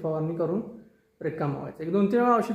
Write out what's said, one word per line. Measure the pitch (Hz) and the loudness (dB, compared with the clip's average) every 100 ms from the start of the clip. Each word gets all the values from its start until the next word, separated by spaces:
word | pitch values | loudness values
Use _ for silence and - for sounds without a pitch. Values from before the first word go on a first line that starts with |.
फवारणी | 160 156 160 170 | -4 -2 -2 -2
करून | 165 190 - - - _ _ - | -2 -2 -4 -12 -20 _ _ -8
रिकामं | 156 156 147 139 | -6 -2 -2 -2
व्हायचं. | 139 - | -8 -8
एक | 160 | -2
दोन | 196 202 | 2 4
तीन | 240 | 4
वेळा | 247 233 | 4 4
औषध | 220 | 2